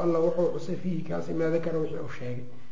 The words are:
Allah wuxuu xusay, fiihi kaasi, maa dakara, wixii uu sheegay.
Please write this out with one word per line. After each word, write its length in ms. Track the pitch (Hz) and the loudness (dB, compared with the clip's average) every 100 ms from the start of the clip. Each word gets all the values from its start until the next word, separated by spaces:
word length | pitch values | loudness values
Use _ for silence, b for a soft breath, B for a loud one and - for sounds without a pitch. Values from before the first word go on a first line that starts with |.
Allah 180 | 175 165 | 4 4
wuxuu 340 | 170 170 170 151 | 4 4 2 2
xusay, 160 | - 175 | -2 -2
fiihi 260 | 185 160 - | 0 -2 -2
kaasi, 260 | 170 - | -2 -2
maa 160 | 160 160 | 0 2
dakara, 300 | 165 165 160 | 2 0 0
wixii 180 | 156 - | 0 -2
uu 140 | - - | -4 -4
sheegay. 240 | 123 123 - b b | -4 -4 -4 b b